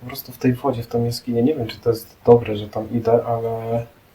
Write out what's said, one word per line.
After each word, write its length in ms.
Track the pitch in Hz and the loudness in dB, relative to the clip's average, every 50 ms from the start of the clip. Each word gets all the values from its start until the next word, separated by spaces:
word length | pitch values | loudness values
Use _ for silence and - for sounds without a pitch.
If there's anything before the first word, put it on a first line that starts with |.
po 60 | - | -16
prostu 260 | 123 - - - - | -16 -14 -14 -16 -16
w 60 | - - | -8 0
tej 140 | - 127 | 0 0
wodzie, 300 | 123 - - 135 123 117 | 0 2 0 -2 -2 -4
w 40 | 117 | -4
tą 180 | - - 120 117 | -4 -2 -2 0
jaskinię. 380 | 120 117 - - 123 117 117 | -2 -2 -4 -6 -2 0 2
Nie 120 | 120 147 156 | 2 2 2
wiem, 120 | 135 113 | 0 -4
czy 140 | 107 - - | -6 -8 -4
to 100 | - 120 | -2 -2
jest 260 | 110 - - - - _ - | -2 -2 -6 -14 -20 _ 6
dobre, 320 | 120 120 117 - 110 107 | 6 6 6 6 0 -4
że 120 | 104 104 - | -6 -6 -6
tam 220 | - 110 110 107 | -8 -8 -6 -4
idę, 340 | 120 113 107 113 120 117 113 | -4 -2 2 4 4 4 4
ale 640 | 120 117 113 113 113 113 113 113 113 117 117 117 - - _ _ _ _ | 0 -2 -2 -2 -4 -6 -6 -4 -4 -4 -4 -4 -6 -12 _ _ _ _